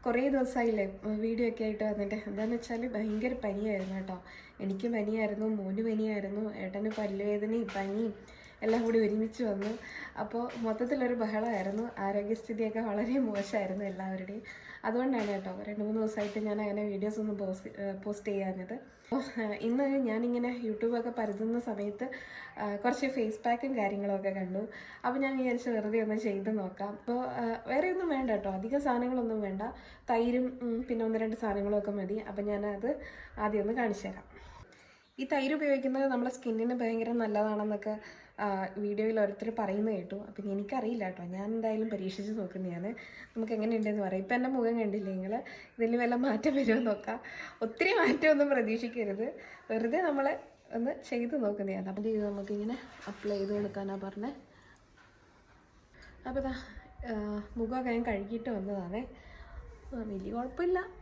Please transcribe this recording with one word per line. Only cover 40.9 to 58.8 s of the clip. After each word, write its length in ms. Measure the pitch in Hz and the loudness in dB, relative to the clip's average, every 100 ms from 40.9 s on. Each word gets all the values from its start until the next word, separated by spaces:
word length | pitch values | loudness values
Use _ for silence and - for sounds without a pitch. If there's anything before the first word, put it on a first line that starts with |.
| 240 185 | 0 -2
കേട്ടോ, 180 | 185 175 185 | -4 -6 -4
ഞാൻ 100 | 202 | -2
എന്തായാലും 340 | 226 220 220 220 | 0 2 2 0
പരീക്ഷിച്ച് 400 | 196 190 190 202 220 | 0 -2 -4 -4 -4
നോക്കുന്നതാണ്. 500 | 185 190 185 170 196 240 - - - | -4 -4 -4 -4 -4 -6 -12 -16 -10
നമുക്ക് 200 | 233 220 226 | -6 -2 0
എങ്ങനെയുണ്ടെന്ന് 480 | 214 226 214 208 190 | 2 2 2 2 0
പറയാം. 160 | 190 | 0
ഇപ്പം 120 | 196 247 | 2 2
എൻ്റെ 120 | 262 262 | 2 2
മുഖം 200 | 226 233 | 2 2
കണ്ടില്ലേ 320 | 214 208 190 190 | 2 0 -2 -4
നിങ്ങൾ, 180 | 185 226 - - - - | -2 -4 -4 -16 -16 0
ഇതിൽ 180 | 233 240 | 2 4
വല്ല 140 | 240 240 269 | 4 4 4
മാറ്റം 280 | 220 311 277 | 4 4 4
വരുമോ 240 | 233 226 233 | 6 4 4
നോക്കാം. 280 | 202 - 233 - - - - 226 | 0 -2 -6 -8 -12 -12 -4 -4
ഒത്തിരി 280 | - 349 466 | 2 4 6
മാറ്റമൊന്നും 480 | - 285 311 285 285 | 6 6 8 8 8
പ്രതീക്ഷിക്കരുത്, 720 | 269 220 226 240 240 202 196 240 - - - - | 6 4 2 0 -2 -2 0 -2 -4 -16 -18 -2
വെറുതെ 300 | 226 226 311 349 | 0 4 4 4
നമ്മൾ 200 | 277 269 320 - - - 233 | 4 2 0 -8 -20 -6 -2
ഒന്ന് 160 | 240 294 - | 0 -2 -4
ചെയ്ത് 260 | 240 240 294 208 | -2 0 2 2
നോക്കുന്നതാണ്. 440 | 208 196 190 190 | 0 -2 -2 -4
അപ്പം 160 | 190 214 | -2 0
ഇത് 120 | 214 208 | 0 0
നമുക്കിങ്ങനെ 480 | 202 196 208 214 269 - - - | -2 -4 -2 -2 -4 -8 -14 -12
അപ്ലൈ 260 | 202 208 202 | -6 -2 -2
ചെയ്ത് 140 | 196 208 | 0 0
കൊടുക്കാനാണ് 460 | 202 196 196 196 196 | -2 -4 -6 -4 -6
പറഞ്ഞത്. 320 | 202 240 285 - - - - - - - - - - - - - - - - - - 254 | -6 -8 -8 -18 -20 -20 -20 -20 -20 -20 -20 -20 -20 -20 -20 -20 -20 -20 -18 -18 -12 -4
അപ്പോൾ 140 | 247 | -2
ഇതാ, 100 | 269 254 - - - - 247 | -2 -4 -8 -16 -16 -10 -4
ആ, 40 | 214 208 208 208 240 | -2 -2 -4 -4 -2
മുഖമൊക്കെ 300 | 226 254 254 233 | 0 0 0 0
ഞാൻ 100 | 233 | 2
കഴുകിയിട്ട് 380 | 202 202 226 262 214 | 0 -2 -4 -2 -2
വന്നതാണേ. 460 | 190 196 | -2 -4